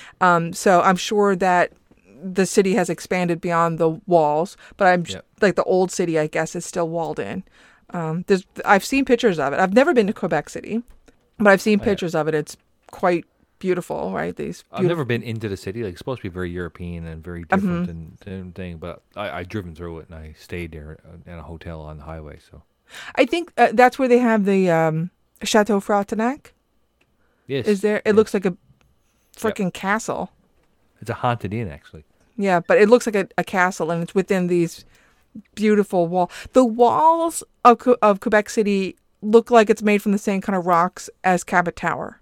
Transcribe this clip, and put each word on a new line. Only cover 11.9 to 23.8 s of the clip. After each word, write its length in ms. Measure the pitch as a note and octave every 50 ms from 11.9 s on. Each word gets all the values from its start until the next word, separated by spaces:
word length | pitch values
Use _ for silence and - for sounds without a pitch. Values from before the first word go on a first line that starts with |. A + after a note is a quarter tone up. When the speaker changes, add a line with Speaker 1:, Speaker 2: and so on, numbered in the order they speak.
Speaker 1:
pictures 240 | G3 - F#3 E3 E3+
of 120 | D#3 D3+
it. 60 | D#3 D#3
It's 240 | D3+ D#3 - - - _ _ _ _ _ _
quite 360 | - - G3 F3+ F3 E3 - _ _ _ _ _ _ _
beautiful, 540 | - F#3 F3+ F3 - - - - - F#3+ F#3+
right? 220 | D3+ D#3 - -
These 280 | - C#3+ C#3 - - - _
Speaker 2:
I've 80 | - - F#3+
Speaker 1:
beautif- 40 |
Speaker 2:
never 180 | E3+ F3 E3 C3
been 160 | A#2 A#2+ A2+
into 260 | G#2+ B2 A2 A2 A2+
the 100 | G2+ G2
city. 260 | - - G2 F#2+ A#2 A2+
Like, 80 | F#2+
it's 80 | E2+ -
supposed 220 | - C3+ B2+ - -
to 40 |
be 60 | F#2+ E2+
very 160 | F2+ F2+ F2
European 560 | F2 F2+ F2 E2 - - F2 F2 F2 E2+ E2
and 180 | E2 D#2+ D#2+ D#2+
very 200 | F2 F2 E2+ E2+
different 440 | - F#3+ - G2+ F2+ F2 E3+ -
Speaker 1:
Mm-hmm. 40 | F2
Speaker 2:
and, 260 | E2 E2 D#2+ - - - -
and 300 | G#2 F#2+ F#2+ F#2 F2+ F2
thing, 220 | G2 F#2 F2+ E2+
but 260 | D#2 F2 E2+ - - _ _ _
I, 140 | G2+ G#2 F2
I 140 | C#2 F2+ F2+
driven 320 | E2+ G#2 A2 F2 E2+ D#2
through 240 | E2 F2 E2+ E2 D#2+
it 100 | - -
and 60 | E2
I 160 | D#2 D#2 D#2 D#2 -
stayed 320 | - - F#2 F2 E2+ D#2+
there 260 | E2 D2+ D2 D#2 D#2 - _ D#2+ E2+ E2+ -
in 60 | F2 F2
a 100 | E2 D2+
hotel 380 | D#2+ E2 D#2+ - E2+ E2 D#2+
on 160 | D#2 D2+ D#2 D2+
the 40 | D2
highway. 360 | D#2 D#2+ D#2+ D2+ D2 D2 D#2 _ _
So 140 | - D2+ - _ _ _ _ _ - - - - -
Speaker 1:
I 120 | - C#4+
think, 280 | - E4 F4 F4 - -
uh, 120 | A#3+ A#3+ - A3
that's 260 | A#3